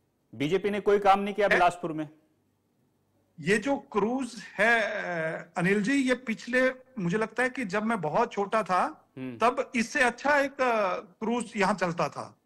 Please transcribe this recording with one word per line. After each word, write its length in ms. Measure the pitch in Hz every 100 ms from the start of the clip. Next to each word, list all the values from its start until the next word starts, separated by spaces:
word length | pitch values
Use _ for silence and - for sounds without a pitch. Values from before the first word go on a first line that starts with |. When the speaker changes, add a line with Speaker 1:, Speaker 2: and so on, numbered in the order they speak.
| _ _ _
Speaker 1:
बीजेपी 360 | 113 143 190 202
ने 100 | 208
कोई 180 | 202 202
काम 220 | 202 196
नहीं 140 | 202
किया 120 | 202 202
Speaker 2:
ए-, 40 |
Speaker 1:
बिलासपुर 420 | 190 175 170 165
में। 160 | 156 151 - _ _ _ _ _ _ _ _ _ _ _ -
Speaker 2:
ये 180 | 147 214
जो 180 | 269 277
क्रूज 680 | - 214 208 254 247 - - -
है, 240 | 214 233
अ, 680 | 208 208 180 170 160 175 - -
अनिल 260 | 175 208
जी, 100 | 202
ये 220 | 277 254
पिछले, 560 | 247 254 220 - 247 262 254 - -
मुझे 200 | 175 214
लगता 240 | 220 220
है 80 | 254
कि 140 | 254
जब 180 | 220 202
मैं 180 | 214 226
बहुत 320 | 156 170 233
छोटा 300 | 202 196 226
था, 460 | 185 180 262 311 _ -
Speaker 1:
हम्म। 200 | 131 117
Speaker 2:
तब 340 | 226 247 247
इससे 260 | 247 226 294
अच्छा 380 | 247 240 269 294
एक, 220 | 277 277
अ, 360 | 254 226 196 180
क्रूज 560 | - _ 214 240 233 214
यहाँ 180 | 190
चलता 340 | 196 180 170 147
था। 300 | 135 104 -